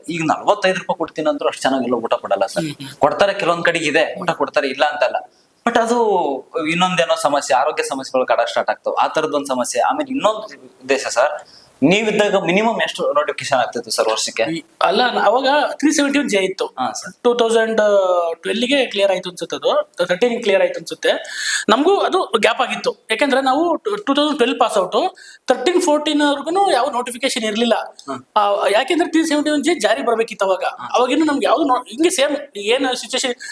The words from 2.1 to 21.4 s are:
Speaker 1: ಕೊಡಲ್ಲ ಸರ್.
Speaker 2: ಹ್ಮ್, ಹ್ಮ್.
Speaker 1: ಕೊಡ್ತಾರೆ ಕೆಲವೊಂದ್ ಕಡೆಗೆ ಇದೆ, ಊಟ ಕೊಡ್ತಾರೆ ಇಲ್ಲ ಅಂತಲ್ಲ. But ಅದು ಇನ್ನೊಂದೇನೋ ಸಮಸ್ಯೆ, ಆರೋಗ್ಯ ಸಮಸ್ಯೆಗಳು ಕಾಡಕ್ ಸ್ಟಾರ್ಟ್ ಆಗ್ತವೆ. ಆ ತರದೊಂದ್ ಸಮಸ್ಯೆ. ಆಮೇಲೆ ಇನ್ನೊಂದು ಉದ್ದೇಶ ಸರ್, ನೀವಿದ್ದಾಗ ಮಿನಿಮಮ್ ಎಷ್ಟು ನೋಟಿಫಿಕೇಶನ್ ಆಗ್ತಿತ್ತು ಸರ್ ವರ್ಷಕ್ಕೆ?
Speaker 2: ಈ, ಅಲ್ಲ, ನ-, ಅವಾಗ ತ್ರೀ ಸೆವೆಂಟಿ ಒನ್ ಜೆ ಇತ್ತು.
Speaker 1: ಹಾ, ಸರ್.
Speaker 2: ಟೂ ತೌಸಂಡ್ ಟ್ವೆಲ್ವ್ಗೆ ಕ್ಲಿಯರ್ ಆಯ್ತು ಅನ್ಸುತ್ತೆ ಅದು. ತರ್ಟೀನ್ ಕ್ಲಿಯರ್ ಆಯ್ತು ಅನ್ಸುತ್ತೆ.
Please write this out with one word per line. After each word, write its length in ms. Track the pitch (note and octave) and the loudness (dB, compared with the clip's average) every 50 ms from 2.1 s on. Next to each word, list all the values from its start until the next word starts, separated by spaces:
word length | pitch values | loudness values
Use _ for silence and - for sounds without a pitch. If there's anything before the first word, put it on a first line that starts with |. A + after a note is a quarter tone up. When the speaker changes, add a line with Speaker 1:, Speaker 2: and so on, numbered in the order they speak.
| A#2+ | -2
Speaker 1:
ಕೊಡಲ್ಲ 320 | - - G2+ G2 F#3+ - | -2 -2 -2 -2 0 -2
ಸರ್. 160 | F#3+ - - E3 | -2 -2 -4 -4
Speaker 2:
ಹ್ಮ್, 100 | D3+ C#3 | -4 -8
ಹ್ಮ್. 160 | - C#3 C3+ C3 - | -10 -12 -14 -4 0
Speaker 1:
ಕೊಡ್ತಾರೆ 360 | C#3 D3 D3 - G3+ G3+ F#3+ | 0 0 2 2 2 2 2
ಕೆಲವೊಂದ್ 300 | - E3 D#3+ E3+ E3+ E3 | -2 0 0 0 2 2
ಕಡೆಗೆ 220 | E3+ E3 E3 D#3+ | 0 0 0 -2
ಇದೆ, 340 | D3+ C#3 D#3+ D3 A#2 - - | 0 2 2 0 0 -2 -6
ಊಟ 100 | - E3 | -4 -4
ಕೊಡ್ತಾರೆ 380 | D#3+ - C#3+ - - D3+ C#3 C3+ | -2 -2 -2 -2 0 -2 -2 -2
ಇಲ್ಲ 160 | B2+ C3+ D3+ | 0 0 0
ಅಂತಲ್ಲ. 320 | D3 C#3+ - C3 A#2 - F#2+ - - _ _ _ _ _ _ - A#3 | 0 2 0 -2 0 0 -4 -8 -8 _ _ _ _ _ _ -4 0
But 100 | A#3 A#3+ | 2 2
ಅದು 200 | A3+ A3+ A#3+ A#3+ A#3 G#3+ G3 F3 D#3+ C#3+ C3+ C3 - _ - E3 D#3 D3+ | 2 2 2 2 2 2 2 0 0 -2 -4 -6 -8 _ -8 -6 -4 -2
ಇನ್ನೊಂದೇನೋ 440 | E3+ F3 F#3 F#3 F3+ E3 E3 D#3+ E3 D#3+ - | 0 0 0 0 2 2 2 2 2 0 2
ಸಮಸ್ಯೆ, 340 | C#3+ C#3+ C#3+ C3+ - C3+ | 0 0 0 0 2 2
ಆರೋಗ್ಯ 260 | B2 C#3 D#3 D3+ D#3 D#3 | 2 2 0 0 -2 -4
ಸಮಸ್ಯೆಗಳು 440 | - C#3+ C3+ C3 - - C3 B2 | -4 -4 -8 -8 -2 -2 -2 2
ಕಾಡಕ್ 220 | - A#2 A2+ A#2 A#2 | 2 2 2 2 0
ಸ್ಟಾರ್ಟ್ 220 | - B2 A#2+ - | 0 -2 0 -2
ಆಗ್ತವೆ. 320 | G#2+ - - G#2+ - - B2+ | -2 -4 -4 -4 0 0 0
ಆ 60 | C#3 | 0
ತರದೊಂದ್ 380 | - D#3+ D#3 D3 C#3+ D3 C#3 | 0 -2 -2 0 -2 -4 -4
ಸಮಸ್ಯೆ. 360 | C#3 C3 B2+ A#2+ - - A#2+ - | -2 -4 -4 -2 -4 -2 0 0
ಆಮೇಲೆ 320 | G#2 C3+ - D4 C3 C3 | 0 0 -2 -4 -4 -4
ಇನ್ನೊಂದು 520 | C#3 F3 G#3 A3 - - - C#3+ - B2+ | 0 0 0 0 0 -6 -14 -16 -20 -20
ಉದ್ದೇಶ 400 | B2 _ _ C3 C3 C3+ - - | -20 _ _ -2 0 0 0 0
ಸರ್, 360 | A2+ G#2+ A#2 C3 D3+ D3+ - - - - - - _ _ - C3 | -2 0 2 2 2 0 -4 -12 -16 -20 -20 -20 _ _ 0 2
ನೀವಿದ್ದಾಗ 540 | D3+ F#3 G#3 A3+ G#3+ G3+ - G#3 G3+ F#3+ | 4 4 4 2 0 2 2 2 2 2
ಮಿನಿಮಮ್ 440 | G3 E3+ E3 F3+ G3+ A3 A#3 G#3+ F#3 D#3+ | 0 0 2 0 2 2 0 0 0 -4
ಎಷ್ಟು 300 | D#3+ - - E3 C3+ C#3 | -4 -4 -4 -4 0 0
ನೋಟಿಫಿಕೇಶನ್ 460 | D3 D3 C#3+ - - C3 - C3+ B2+ | 0 -2 -2 -6 -8 -4 -2 0 0
ಆಗ್ತಿತ್ತು 320 | A#2 - - A#2+ - A2 | 0 0 -4 -8 -6 -6
ಸರ್ 180 | - - A2 A2 | -2 0 0 0
ವರ್ಷಕ್ಕೆ? 340 | A2 G#2+ - A#2 - - A2+ | 0 -2 -2 -6 -2 -2 -2
Speaker 2:
ಈ, 200 | - E3 D#3+ - _ _ - E3 | -2 -2 -8 -10 _ _ 0 0
ಅಲ್ಲ, 280 | E3+ F#3 A3 B3 A#3+ | 2 2 2 0 0
ನ-, 80 | G#3+ F#3+ | 0 2
ಅವಾಗ 280 | - G3 A3+ B3+ C4+ C4 C#4+ D4+ C4 G#3 - | 2 2 2 2 2 2 2 2 2 0 -4
ತ್ರೀ 200 | - C4+ D#4 D4 | 0 0 0 2
ಸೆವೆಂಟಿ 260 | - C#4+ C#4 C#4+ C#4+ | 2 0 2 2 0
ಒನ್ 120 | C4+ G#3 | 0 0
ಜೆ 80 | G3+ F#3+ | 0 0
ಇತ್ತು. 280 | F#3+ F#3 F#3+ - D3+ | 0 0 -4 -4 -8
Speaker 1:
ಹಾ, 260 | - - - B2+ A#2 G#2+ | -8 -6 -6 -6 -4 -6
ಸರ್. 300 | - - F#3 - _ - | -8 -12 -14 -14 _ 0
Speaker 2:
ಟೂ 120 | B3 A#3 | 0 2
ತೌಸಂಡ್ 460 | A#3 A3+ A3+ A3+ A3+ A3 A3 A3 G#3+ G#3 G#3 G3+ G3 F#3+ F#3 F3+ F3 E3+ E3 E3 - - | 2 2 2 2 2 2 2 0 2 2 4 4 4 4 2 2 0 0 -2 -4 -6 -6
ಟ್ವೆಲ್ವ್ಗೆ 440 | F#3+ F#3+ A3+ B3 A#3+ C#4+ C#4 B3 | -6 -4 -2 0 0 2 0 0
ಕ್ಲಿಯರ್ 260 | - - G3+ G3 G3 F#3+ | -2 -2 0 0 2 0
ಆಯ್ತು 180 | F#3 F#3 F#3 | 0 -4 -10
ಅನ್ಸುತ್ತೆ 260 | E3+ - E3+ - - | -10 -10 -8 -8 -8
ಅದು. 380 | - - F3 B3 D4+ D4 _ _ | -4 -2 0 0 0 -2 _ _
ತರ್ಟೀನ್ 460 | - F3+ F3+ F3+ F3 B3 B3 A#3 G#3 G#3 | -4 -2 -2 0 2 2 0 0 0 0
ಕ್ಲಿಯರ್ 200 | G3+ G3 F#3+ F3+ | 2 2 4 4
ಆಯ್ತು 160 | F3 F3+ E3+ | 2 0 -4
ಅನ್ಸುತ್ತೆ. 340 | E3 - D#3 - - E3 G#3+ - - - - - | -8 -10 -12 -4 0 0 0 0 -4 -10 -10 -8